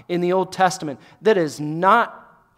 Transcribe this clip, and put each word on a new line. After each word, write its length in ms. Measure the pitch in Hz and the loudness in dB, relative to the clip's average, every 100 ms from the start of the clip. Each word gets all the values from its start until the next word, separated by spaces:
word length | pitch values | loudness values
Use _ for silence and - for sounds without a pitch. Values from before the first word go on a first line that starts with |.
| - | -8
in 140 | 175 | -4
the 120 | 175 | 0
Old 180 | 185 185 | 0 -2
Testament 480 | 185 185 - 156 127 - _ | 0 0 0 -8 -12 -16 _
that 160 | 180 202 | 0 2
is 220 | 156 127 | 0 -4
not, 840 | 151 156 185 226 208 - - _ _ | -6 0 4 4 2 -6 -20 _ _